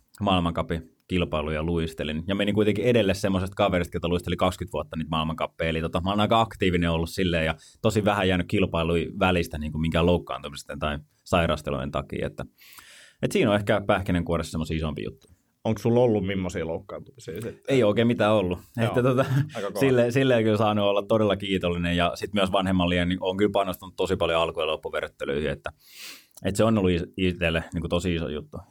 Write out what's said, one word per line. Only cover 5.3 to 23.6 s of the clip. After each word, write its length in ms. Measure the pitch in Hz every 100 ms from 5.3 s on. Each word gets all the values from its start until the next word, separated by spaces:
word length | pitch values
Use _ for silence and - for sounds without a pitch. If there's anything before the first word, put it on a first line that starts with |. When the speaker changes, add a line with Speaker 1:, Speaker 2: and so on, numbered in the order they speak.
| 80
Speaker 1:
cuppeja. 340 | 76 - 82
Eli 120 | 80
tota, 200 | 80 87
mä 80 | 87
oon 100 | 104
aika 220 | 104 113
aktiivinen 500 | 110 - 95 87 85
ollut 180 | 82 82
silleen 360 | - 92 85 80
ja 100 | 78 - -
tosi 240 | 113 104 101
vähän 220 | 101 95
jäänyt 200 | 92 85
kilpailuja 580 | 101 92 82 82 85 78 -
välistä 380 | 92 90 85 78
niin 140 | 76
kuin 100 | 76
minkään 240 | 80 82 85
loukkaantumisten 760 | 87 - 65 71 71 - 71
tai 200 | 76 73 - _
sairastelujen 680 | - 90 85 73 76 69 67
takia. 360 | 71 69 - -
Että, 180 | - - _ - - - - - -
et 100 | -
siinä 180 | 202 120
on 60 | 104
ehkä 260 | 101 104 101
pähkinänkuoressa 640 | 101 95 90 82 82 78
semmosia 260 | 80 78 80
isompi 260 | 78 67
juttu. 240 | 52 - _ _ _ _
Speaker 2:
Onks 180 | 104 107
sulla 180 | 117 120
ollut 280 | 123 107 92
mimmosia 400 | 95 95 95 80
loukkaantumisia 720 | 82 - 80 - - - 85
sitten? 200 | 117 - -
Speaker 1:
Ei 160 | 135
oikein 240 | 107 104 113
mitään 260 | 117 107
ollut. 260 | 107 90 90 - 120
Speaker 2:
Joo. 100 | 113
Speaker 1:
Että 160 | 98
tota, 220 | 127 123 151 131 147 117
Speaker 2:
Aika 120 | 98
kova. 120 | 98
Speaker 1:
sille, 320 | 135 123 120
silleen 320 | 127 135 120
kyllä 140 | 110 107
saanut 280 | 107 107 101
olla 180 | 101
todella 340 | 101 110 107 98
kiitollinen 600 | 98 92 87 87 87 87
ja 140 | 85 -
sit 180 | -
myös 180 | 104 92
vanhemman 380 | 98 95 92 87
liian, 200 | 90 87
niin 80 | 92
on 160 | 92 95
kyllä 140 | 104
panostanut 420 | 101